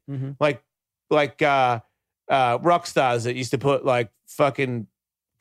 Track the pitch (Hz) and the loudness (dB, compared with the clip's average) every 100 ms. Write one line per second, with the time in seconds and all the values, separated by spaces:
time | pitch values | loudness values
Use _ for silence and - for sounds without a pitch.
0 | - 139 135 139 147 135 _ _ _ _ | -12 -10 -10 -2 -2 -2 _ _ _ _
1 | - 151 143 - 151 139 123 120 - _ | -2 0 0 0 2 4 2 0 -6 _
2 | _ _ - 139 123 120 160 175 - 160 | _ _ -2 0 2 2 2 0 0 0
3 | 131 120 117 127 127 131 135 135 139 123 | 0 0 -2 -6 -4 -2 0 0 0 0
4 | 117 _ - - 143 139 131 120 101 _ | -2 _ -12 0 0 0 -4 -6 -10 _
5 | _ _ _ - | _ _ _ -4